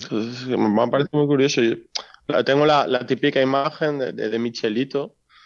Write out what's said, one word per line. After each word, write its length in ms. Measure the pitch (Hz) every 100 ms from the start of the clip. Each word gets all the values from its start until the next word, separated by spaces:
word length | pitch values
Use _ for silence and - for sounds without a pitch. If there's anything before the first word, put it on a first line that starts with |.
Entonces, 440 | - 107 117 123 127
me, 220 | 110 107
me 140 | 104
ha 40 | 120
parecido 320 | 139 143 147
muy 80 | 147
curioso. 340 | 139 139 131
Yo 140 | 117 - - - - - -
la, 180 | 147
tengo 220 | 120 139 151
la, 200 | 147 131
la 200 | 127 123
típica 340 | 123 147 139
imagen 580 | 131 135 147 - 156 143
de, 140 | 127
de, 160 | 113 110
de 100 | 113
Michelito, 760 | 117 117 113 107 131 139 143 _ _ _